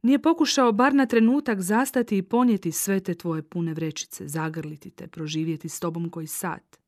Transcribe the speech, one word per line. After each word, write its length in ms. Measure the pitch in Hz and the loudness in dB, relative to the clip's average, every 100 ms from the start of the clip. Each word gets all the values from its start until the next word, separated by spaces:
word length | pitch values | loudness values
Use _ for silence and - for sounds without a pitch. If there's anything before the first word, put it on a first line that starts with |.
Nije 200 | 233 277 | 4 4
pokušao 500 | 320 330 302 - 247 | 4 2 2 4 4
bar 220 | 214 262 | 4 4
na 120 | 277 254 | 4 4
trenutak 560 | 233 226 277 302 202 | 4 4 2 0 -2
zastati 560 | 180 214 269 262 240 196 | 0 0 2 -2 0 0
i 60 | |
ponijeti 480 | 190 233 247 202 170 | 0 2 4 2 -2
sve 280 | 156 - 196 | -4 -2 -2
te 160 | 190 170 | -2 -6
tvoje 280 | 175 160 | -4 -4
pune 300 | 151 180 165 | -6 -4 -4
vrećice, 540 | 160 160 147 - - - | -4 -6 -6 -12 -12 -8
zagrliti 640 | 156 160 160 156 151 185 | -4 -4 -6 -10 -12 -18
te, 160 | - 175 | -18 -16
proživjeti 640 | - 156 156 160 156 165 | -10 -6 -4 -4 -4 -8
s 100 | - | -6
tobom 300 | 175 165 170 | -6 -4 -6
koji 180 | 170 156 | -8 -10
sat. 520 | - 180 - _ _ | -8 -6 -8 _ _